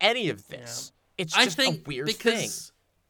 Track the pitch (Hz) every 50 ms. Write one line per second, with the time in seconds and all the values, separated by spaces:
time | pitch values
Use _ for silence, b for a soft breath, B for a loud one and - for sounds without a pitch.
0 | 185 214 233 254 214 151 110 95 - - - - 120 120 117 120 - - - _
1 | _ _ _ - 180 160 175 208 254 214 160 - - - 156 - - 147 139 123
2 | 143 180 220 - - 233 233 214 135 101 - - - - _ _ _ _ _ _
3 | _